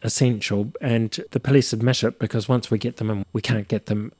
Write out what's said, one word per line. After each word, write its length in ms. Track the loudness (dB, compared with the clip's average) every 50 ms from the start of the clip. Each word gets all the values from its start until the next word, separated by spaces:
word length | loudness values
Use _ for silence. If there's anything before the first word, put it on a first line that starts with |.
essential, 720 | -6 -4 0 2 2 2 2 0 -2 -2 0 0 -2 -2 -6 -6
and 400 | -2 0 0 2 0 0 -4 -8 -8 -4
the 100 | -4 -2
police 320 | 0 4 4 4 4 4 0
admit 300 | 0 2 2 2 2 0
it, 120 | 0 0 0
because 280 | -4 -2 -2 -2 0
once 240 | 2 0 0 2 0
we 60 | -2
get 200 | 0 -2 -4 -4
them 120 | -4 -4 -2
in, 160 | -2 -4 -4 _ -6
we 80 | -4
can't 260 | -2 0 -2 -2 -2
get 200 | -2 -4 -4 -2
them 260 | -2 -2 -2 -4 -6 -8